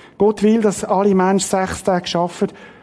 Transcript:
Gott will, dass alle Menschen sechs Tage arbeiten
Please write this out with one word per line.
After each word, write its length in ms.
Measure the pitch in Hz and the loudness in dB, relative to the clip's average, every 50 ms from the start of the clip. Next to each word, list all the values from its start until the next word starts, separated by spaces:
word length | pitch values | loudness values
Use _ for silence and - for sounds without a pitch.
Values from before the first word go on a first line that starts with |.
| - - _ | -20 -10 _
Gott 240 | - 202 214 208 202 | 0 0 0 2 2
will, 200 | 196 214 220 226 | 2 2 2 2
dass 220 | 208 208 180 - - | 2 0 -2 -2 -4
alle 300 | - 202 185 202 208 196 | -2 0 2 2 2 2
Menschen 360 | 190 185 190 196 190 - - | 2 2 2 2 0 0 -2
sechs 340 | 208 190 190 185 - - - | -2 -2 -2 -4 -6 -6 -2
Tage 340 | 202 185 180 180 - - | -2 -2 -2 -2 -4 -4
arbeiten 360 | 170 175 175 - - 202 190 - - - - - - | -2 -4 -4 -4 -4 -6 -6 -6 -10 -20 -20 -20 -20